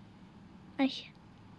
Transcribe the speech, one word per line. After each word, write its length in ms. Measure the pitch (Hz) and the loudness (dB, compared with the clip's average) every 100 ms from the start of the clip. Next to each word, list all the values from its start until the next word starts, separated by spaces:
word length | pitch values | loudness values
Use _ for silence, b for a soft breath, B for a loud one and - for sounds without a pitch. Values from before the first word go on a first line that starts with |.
| - - - - - - - - | -14 -14 -16 -14 -14 -14 -2 6
Ay. 120 | 269 - - - - - - | 8 6 -6 -12 -16 -16 -14